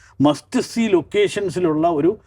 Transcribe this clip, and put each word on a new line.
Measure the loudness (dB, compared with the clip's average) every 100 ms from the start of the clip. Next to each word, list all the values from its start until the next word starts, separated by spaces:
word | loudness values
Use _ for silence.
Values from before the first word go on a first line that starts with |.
| -20 _
must | 0 0 -4 -4
see | -4 -2 0
ലൊക്കേഷൻസിലുള്ള | 0 0 0 0 0 -4 -2 0 2 0
ഒരു, | 2 0 -2